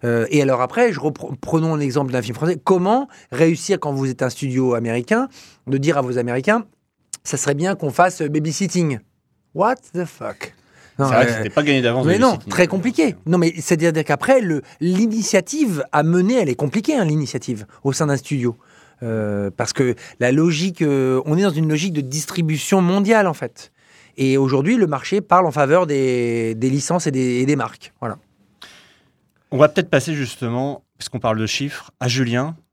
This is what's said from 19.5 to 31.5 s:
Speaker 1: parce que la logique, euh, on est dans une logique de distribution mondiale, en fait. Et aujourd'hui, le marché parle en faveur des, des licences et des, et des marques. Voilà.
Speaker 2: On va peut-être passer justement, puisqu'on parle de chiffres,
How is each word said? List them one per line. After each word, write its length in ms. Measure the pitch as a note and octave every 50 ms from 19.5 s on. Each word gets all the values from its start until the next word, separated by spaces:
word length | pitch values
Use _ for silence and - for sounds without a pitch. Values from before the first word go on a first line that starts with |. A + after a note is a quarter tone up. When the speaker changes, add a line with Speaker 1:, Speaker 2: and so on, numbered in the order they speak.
| F#2+ -
Speaker 1:
parce 160 | A#2+ - -
que 220 | - C3+ B2 A#2+ - - - - _
la 120 | B2 B2
logique, 520 | C3 D3 D#3+ F3 E3 D3 E3+ G3 F3 - E3+
euh, 400 | D3 C#3+ C3+ C3 C3 C3 C3 -
on 100 | D#3 D3+
est 60 | E3+
dans 80 | G3 G3+
une 180 | D#3 D3+ D#3+ D#3
logique 240 | D#3 D3+ D#3+ G3 E3+
de 80 | D3+
distribution 800 | C#3 B2+ C3+ D#3 D3 - - - E3 D#3 D#3 D3 - - G3+ F#3+
mondiale, 440 | F#3 F3 F#3 G3+ G3+ F#3+ A3+ A3 G3+
en 80 | F#3 D3+
fait. 380 | - - A#2+ _ - - - _ _ _ _ _ - _ _ _
Et 220 | - C3 C3+ C3 C#3
aujourd'hui, 400 | C#3 C3+ C3 C3+ C3+ F3 A#3+ B3
le 80 | G#3
marché 360 | D#3+ D3 C3 - - - G3+
parle 260 | G#3 _ F3+ F3+ F#3 E3
en 40 |
faveur 360 | C#3+ D3+ C#3+ C3 D3 F3+ F3+ D#3+
des, 680 | C#3+ C#3 C3 C3 B2+ B2 A#2+ A#2+ A#2 A#2 A2+ A2+ A2+
des 160 | A2 A#2 C3
licences 380 | C3 C#3+ C#3 - E3+ F3+ - D#3+
et 40 |
des, 280 | C3+ C3 C3 B2+ B2 B2
et 80 | B2+ C3+
des 80 | D3
marques. 380 | C#3 A#2 A2+ - - - - _ _
Voilà. 180 | - A#2 G2+ - _ _ _ _ _ _ _ _ - - - - - _ _ _ _ _ _ _ _ _ _ _ _ _
Speaker 2:
On 80 | - B2+
va 120 | C#3+ G3+
peut-être 200 | G3+ - F#3 F3+
passer 240 | - C#3 - - D#3+
justement, 680 | D3 C3+ A#2 - - C3 A#2 A2+ B2 C3 C#3+ C#3 - _ _ _ _
puisqu'on 200 | - - - A#2+
parle 200 | - A#2 A2 A2
de 80 | A2
chiffres, 420 | G#2+